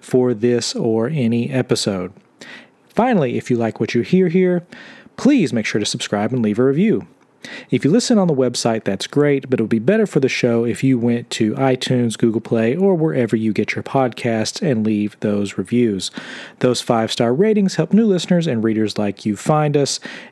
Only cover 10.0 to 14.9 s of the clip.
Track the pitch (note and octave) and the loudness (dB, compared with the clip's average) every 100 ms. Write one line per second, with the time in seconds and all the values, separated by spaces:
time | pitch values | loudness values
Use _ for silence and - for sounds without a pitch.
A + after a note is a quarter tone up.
10 | G3+ D#3 C3+ - B2 A#2 A#2+ G#2 C3+ B2 | 2 2 0 0 0 2 0 0 0 2
11 | A#2+ A#2+ A#2 - G#2+ C3+ C3+ B2+ - B2+ | 2 -2 -4 -2 -2 0 0 0 0 0
12 | A#2+ G#2+ A#2 A2 - A#2 A2+ D#3 G3 E3+ | 0 0 0 0 -2 0 0 2 2 2
13 | D#3 C#3+ A2+ A2+ A2 G#2 G#2 - - C#3 | 0 0 0 0 0 -2 -2 -4 -4 0
14 | B2+ - A#2+ A2+ G#2+ - E3 A2+ G#2+ | 0 -2 -4 -2 -2 -2 -2 0 0